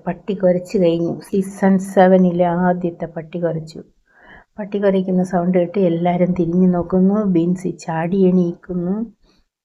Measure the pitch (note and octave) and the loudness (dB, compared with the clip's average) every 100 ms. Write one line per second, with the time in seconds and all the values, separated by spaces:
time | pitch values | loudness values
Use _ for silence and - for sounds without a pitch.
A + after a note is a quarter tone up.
0 | - E3+ - F#3+ F#3 F3+ F3+ G#3+ F3 E3+ | -8 -8 -8 -2 0 0 -2 0 0 0
1 | E3+ - - G3 F#3+ - G3 F#3+ G3 G3 | -2 -6 -6 -4 -4 -2 2 2 0 4
2 | F#3 F#3 F3+ F3 F3 E3+ F3+ F3+ F3+ E3+ | 6 6 4 2 0 0 0 0 -4 -6
3 | D#3+ E3+ D#3+ F3 E3+ D#3+ D#3+ - - _ | -10 -12 -12 -6 -4 -4 -8 -16 -20 _
4 | _ _ - - _ - G3+ G#3 G3+ F#3+ | _ _ -20 -20 _ -14 -8 -2 0 0
5 | F#3+ F#3 F3+ F3+ F3 F3+ F3 G3 F3 E3 | 0 0 0 0 0 0 0 0 0 0
6 | F3 F3 F3 F3+ E3 F3 F#3 F3 E3+ F#3 | 0 0 0 0 0 2 2 2 0 2
7 | F#3+ G#3 G#3 F3 E3+ F3+ F3+ E3 - D#3+ | 2 2 0 0 0 -2 -6 -8 -6 -4
8 | E3+ G3 F#3 F#3 F3 F3 - F3+ F3 G#3 | -2 2 4 4 0 -4 -8 -6 -4 -4
9 | A3+ - _ _ _ _ | -6 -12 _ _ _ _